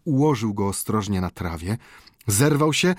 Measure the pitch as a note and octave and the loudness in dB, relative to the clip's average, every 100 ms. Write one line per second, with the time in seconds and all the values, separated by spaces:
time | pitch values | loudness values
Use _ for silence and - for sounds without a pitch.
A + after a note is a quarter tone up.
0 | - C3+ D3+ B2+ A2 G2+ G2 F#2+ - G#2+ | -2 2 2 2 -2 -2 -2 -4 -2 -2
1 | G2 F#2+ F2+ - F2 E2 E2+ A#2+ - - | -2 -2 -4 -6 -8 -6 -6 -6 -8 -20
2 | - _ - G2+ C#3+ E3 D#3 C#3+ F3+ | -20 _ -2 2 4 4 2 2 2